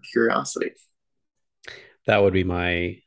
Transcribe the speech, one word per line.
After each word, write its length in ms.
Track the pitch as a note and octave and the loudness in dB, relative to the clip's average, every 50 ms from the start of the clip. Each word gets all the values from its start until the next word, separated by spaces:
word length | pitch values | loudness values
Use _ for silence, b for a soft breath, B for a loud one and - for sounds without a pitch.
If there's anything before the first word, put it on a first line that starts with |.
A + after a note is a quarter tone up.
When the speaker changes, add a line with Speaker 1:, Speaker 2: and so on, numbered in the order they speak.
| - - | -14 -6
Speaker 1:
curiosity. 600 | - A#2 A#2 A2+ - - C3 - - - - - - _ _ _ _ _ _ _ _ _ _ _ _ _ _ _ _ _ B B B B B B B B _ | -2 0 0 0 0 -2 -4 -6 -8 -6 -8 -8 -8 _ _ _ _ _ _ _ _ _ _ _ _ _ _ _ _ _ B B B B B B B B _
Speaker 2:
That 160 | - G#2+ G#2 | 2 4 4
would 120 | G2+ G2 F#2 | 4 4 4
be 100 | F#2+ F2+ | 2 0
my, 560 | F#2 F2+ F2 F2 F2 F2 F2 F2 F2 F2+ - _ | 0 -2 -2 -2 0 0 -2 -2 -4 -6 -10 _